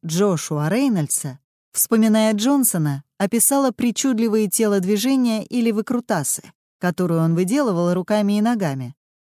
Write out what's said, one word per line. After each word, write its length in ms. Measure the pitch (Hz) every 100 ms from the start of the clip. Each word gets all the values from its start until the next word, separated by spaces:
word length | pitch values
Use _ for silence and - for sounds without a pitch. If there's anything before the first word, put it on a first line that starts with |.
| 165
Джошуа 640 | 165 208 165 - 151 151
Рейнольдса, 720 | 220 277 196 147 - 143 127 _ _ _
вспоминая 600 | - - 233 220 220 220
Джонсона, 720 | 214 240 285 240 175 151 139 - -
описала 540 | 196 233 - 277 269
причудливые 760 | - 240 - 269 220 226 220 208
телодвижения 920 | - 214 202 185 208 247 269 240 220
или 280 | - 247 233
выкрутасы, 800 | 214 208 247 - 185 139 - - - _ _
которые 420 | 180 175 180 165
он 140 | 165
выделывал 580 | 165 185 277 254 170 175
руками 460 | 180 180 214 202 208
и 20 |
ногами, 540 | 220 233 170 135 123 - _ _ _